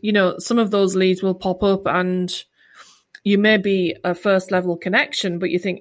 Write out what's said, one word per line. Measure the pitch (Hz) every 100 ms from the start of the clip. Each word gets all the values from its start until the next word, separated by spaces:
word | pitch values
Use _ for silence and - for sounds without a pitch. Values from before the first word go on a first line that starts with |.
you | 208
know, | 208 185 147
some | - 233
of | 214
those | 202 190 185
leads | 185 185
will | 190
pop | 185 190 185
up | 202 190 185
and | 170 185 185 180 - - _ _ - - - _ -
you | 202 202
may | 214 214
be | 196 190 175 -
a | 180
first | 175 208 190 190
level | 185 180 175
connection, | 190 214 294 - 196 175
but | 185
you | 175
think, | 190 180